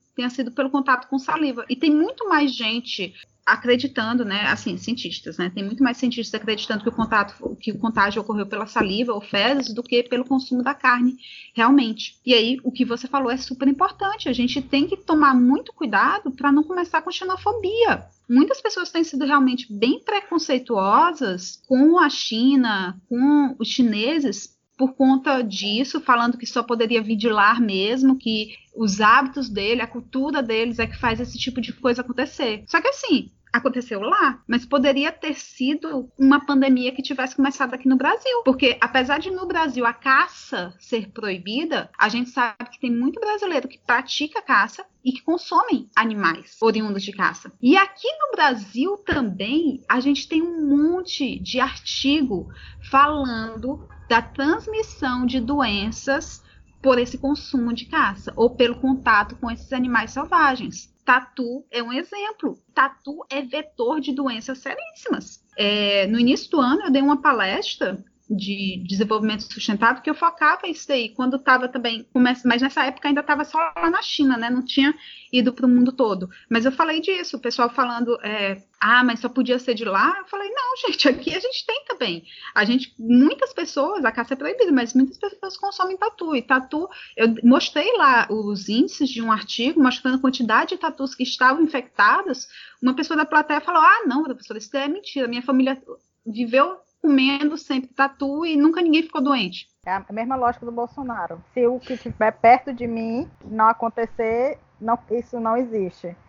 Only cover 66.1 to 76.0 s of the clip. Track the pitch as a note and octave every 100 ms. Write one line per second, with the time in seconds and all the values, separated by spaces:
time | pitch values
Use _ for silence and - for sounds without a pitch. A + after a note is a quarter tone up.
66.1 | A3+ A#3+ - - D#4+ B3 D4 F#4 C4+ C#4
67.1 | C#4+ D4 A#3+ F#3+ B3 - - G#3 G3 -
68.1 | _ - G3 G3 G3 F#3+ F#3 F3+ G3 G#3+
69.1 | G#3+ G#3+ G#3+ - A3 - G3+ A3+ C4 -
70.1 | D4+ E4 - D4+ F#4 F#4+ D#4 - C4+ A3
71.1 | - B3+ C4+ C4+ B3+ B3 B3+ A#3 A3+ -
72.1 | B3+ B3 B3+ B3+ A#3+ C4 - C4+ C4+ D4
73.1 | C#4+ D4 D4 D4 D#4+ E4 E4+ E4 F#4 -
74.1 | - C#4 A#3+ A#3 B3 B3+ C#4 C#4 D4+ -
75.1 | - - B3 B3 B3 B3 B3 B3 C4